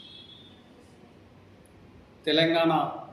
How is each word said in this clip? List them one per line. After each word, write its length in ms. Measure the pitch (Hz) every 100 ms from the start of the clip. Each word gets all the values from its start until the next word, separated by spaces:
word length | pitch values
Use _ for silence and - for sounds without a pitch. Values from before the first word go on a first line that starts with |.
| - - - - - - - - - - - - - - - - - - - - - - -
తెలంగాణ 460 | 156 165 170 165 151 139 - -